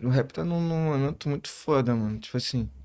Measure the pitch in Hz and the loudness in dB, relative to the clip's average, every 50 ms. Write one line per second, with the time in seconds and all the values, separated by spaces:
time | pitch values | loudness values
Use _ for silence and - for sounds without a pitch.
0 | - 127 127 135 120 135 - 165 165 170 170 170 170 165 165 160 160 156 147 135 | 0 2 2 2 2 0 -2 -4 -2 0 0 0 0 0 2 2 2 2 2 2
1 | 135 143 151 - - 147 143 - - - - - - - 151 135 123 123 120 113 | 0 0 -2 -2 -2 -2 -2 -2 -4 -10 -12 -8 0 2 4 4 4 4 2 2
2 | 110 107 107 107 - - - 123 - - - 123 113 - - - - | 0 -2 -2 -6 -8 -6 -4 -4 -4 -2 -2 -2 -2 -4 -6 -12 -20